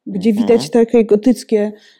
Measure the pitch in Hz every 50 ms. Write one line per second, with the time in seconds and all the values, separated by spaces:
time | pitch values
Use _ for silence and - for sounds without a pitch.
0 | _ - 196 190 180 233 208 208 226 208 233 226 - - - 233 226 233 - 233
1 | 220 214 208 208 214 262 240 - - - 226 208 208 214 208 - _ _ _